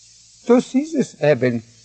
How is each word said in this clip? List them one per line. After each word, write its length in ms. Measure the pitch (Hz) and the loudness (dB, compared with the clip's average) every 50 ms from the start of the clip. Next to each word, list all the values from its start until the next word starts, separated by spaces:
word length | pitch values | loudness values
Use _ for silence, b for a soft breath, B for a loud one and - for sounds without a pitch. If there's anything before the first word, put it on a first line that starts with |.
| _ _ _ - _ _ _ _ - - | _ _ _ -20 _ _ _ _ 0 2
"דאס 280 | 233 254 - - - | 2 2 2 0 -2
איז 200 | 262 302 320 320 277 | -4 -4 -4 -4 -4
עס 160 | 214 - - - | -4 -6 -6 -2
עבן, 380 | 151 147 151 117 127 127 120 117 107 _ _ _ _ | 0 0 2 2 0 -2 -2 -4 -8 _ _ _ _